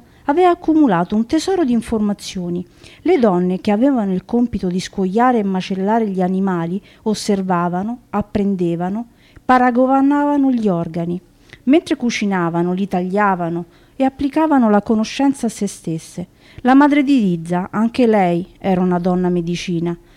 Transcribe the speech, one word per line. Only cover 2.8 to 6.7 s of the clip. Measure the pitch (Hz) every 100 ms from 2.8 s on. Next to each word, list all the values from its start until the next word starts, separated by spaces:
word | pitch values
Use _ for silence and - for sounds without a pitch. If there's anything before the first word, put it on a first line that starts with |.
| - -
Le | 302 349
donne | 220 180 180 185
che | 208
avevano | 208 277 254 196
il | 185
compito | - 240 240 202 185
di | 180
scuoiare | - - 185 208 254 240
e |
macellare | 196 190 180 190 196 233 220
gli | 185
animali | 180 185 196 175 165